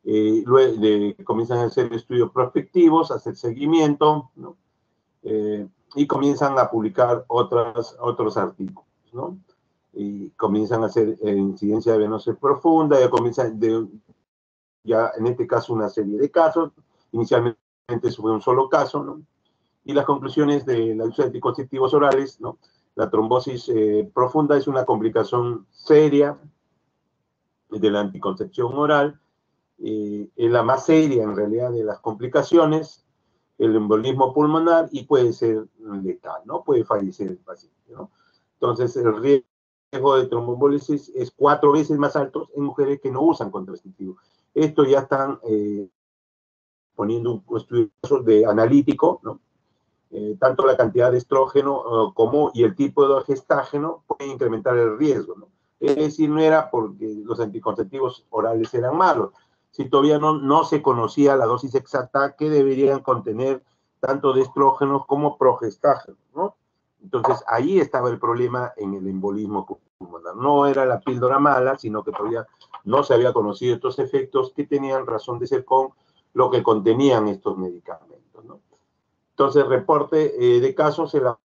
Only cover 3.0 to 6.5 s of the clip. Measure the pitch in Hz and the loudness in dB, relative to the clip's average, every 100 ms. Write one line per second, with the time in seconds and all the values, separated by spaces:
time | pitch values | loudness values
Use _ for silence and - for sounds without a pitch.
3 | 156 117 - - 117 123 147 165 151 143 | 0 -6 -8 -8 -8 -4 0 2 2 4
4 | 151 151 123 - 131 - _ _ _ _ | 2 2 -6 -20 -20 -20 _ _ _ _
5 | _ _ - 107 104 104 98 _ _ 143 | _ _ -6 -4 -4 -6 -10 _ _ -4
6 | 143 135 143 135 139 | -2 0 0 0 0